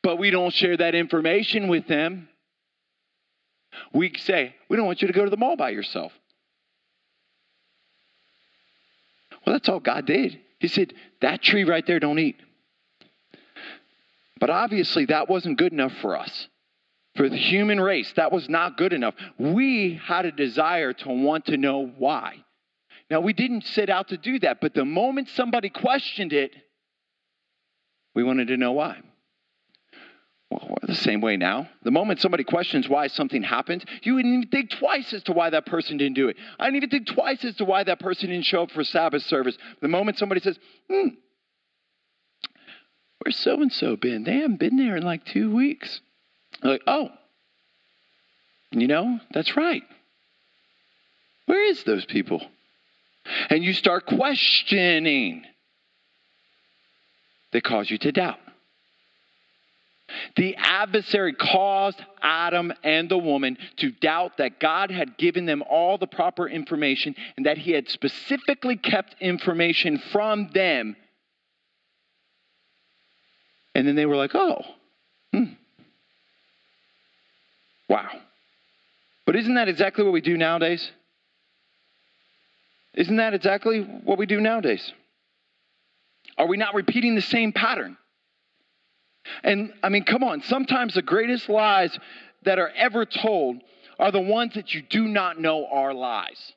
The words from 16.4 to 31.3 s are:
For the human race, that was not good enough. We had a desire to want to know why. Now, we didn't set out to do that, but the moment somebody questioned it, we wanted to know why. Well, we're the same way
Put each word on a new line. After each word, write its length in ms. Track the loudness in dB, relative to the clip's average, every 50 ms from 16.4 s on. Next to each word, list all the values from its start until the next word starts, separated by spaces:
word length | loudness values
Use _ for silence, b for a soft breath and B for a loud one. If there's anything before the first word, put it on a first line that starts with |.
| -16 -18 _ _ _ _ _ _ _ _ _ _ _ _ _
For 140 | 0 0 0
the 80 | 2
human 440 | 0 0 0 2 2 2 2 2 2
race, 320 | 2 2 0 0 -4 -2 0
that 180 | 0 2 2
was 160 | 0 -2 -2 0
not 280 | 0 0 0 0 0
good 160 | 0 0 0
enough. 220 | 2 0 0 -2 -4 B B B B -4
We 560 | -2 0 2 2 2 2 2 2 0 -2 -2
had 320 | -6 -6 -4 -2 -2 -2
a 60 | -2
desire 600 | -2 -2 -4 -2 0 0 0 2 2 0 0 -2 -4
to 160 | -6 -8 -4
want 340 | -2 0 2 2 0 0 -2
to 100 | -2 -2
know 300 | 0 0 0 0 -2 -4
why. 580 | -6 -6 -2 -2 -2 -2 -2 -6 -10 -12 -14 _ _ _ _ _ _ _ _ _ b b b b b
Now, 120 | -2 0
we 120 | 2 2
didn't 340 | 0 0 0 0 -2 -4 -6
set 220 | -2 -2 -2 0 2
out 200 | 0 0 0 -4
to 80 | -8
do 220 | -6 -4 -4 -2 2
that, 200 | 2 0 0 0
but 140 | -2 0 _
the 100 | 0 0
moment 440 | 0 0 0 0 0 0 -2 -6 -4
somebody 400 | -2 -2 0 0 0 0 -2 -4
questioned 640 | -6 -2 2 2 2 2 0 -4 -6 -6 -4 0
it, 240 | 2 0 0 0 _ -18 _ _ _ _ _ _ _ _ _ _ _ _ _ _ _ _ _ _ _ _ _ _ _ _ _ _ _ _ _ _ _
we 100 | 0 0
wanted 240 | 2 2 0 0 0
to 80 | 0
know 160 | 0 0 0
why. 300 | 0 0 -2 -4 -6 -12 -18 _ _ _ _ _ _ _ _ _ _ _ _ _ _ _ _ B B B B B B B B B B _ _ _
Well, 180 | -12 -12 -10 -10
we're 180 | -10 -8 -4
the 80 | -4 -4
same 280 | -2 0 0 0 0
way 160 | 0 0